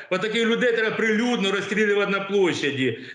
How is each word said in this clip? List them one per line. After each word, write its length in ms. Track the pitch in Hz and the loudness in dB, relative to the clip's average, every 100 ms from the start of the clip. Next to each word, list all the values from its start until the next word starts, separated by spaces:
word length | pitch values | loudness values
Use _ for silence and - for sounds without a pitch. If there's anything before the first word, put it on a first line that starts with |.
| - | -6
отаких 360 | 185 214 226 226 | -4 -2 0 0
людей 260 | 233 247 | 2 2
треба 240 | 226 220 - | 2 0 0
прилюдно 540 | 220 214 247 233 190 | 0 0 0 0 0
розстрілювати 640 | 196 - 208 214 202 190 | -2 -2 0 2 2 2
на 80 | 196 | -2
площаді, 800 | 190 202 180 139 143 127 131 - - | 0 2 2 2 -2 0 -2 -2 -8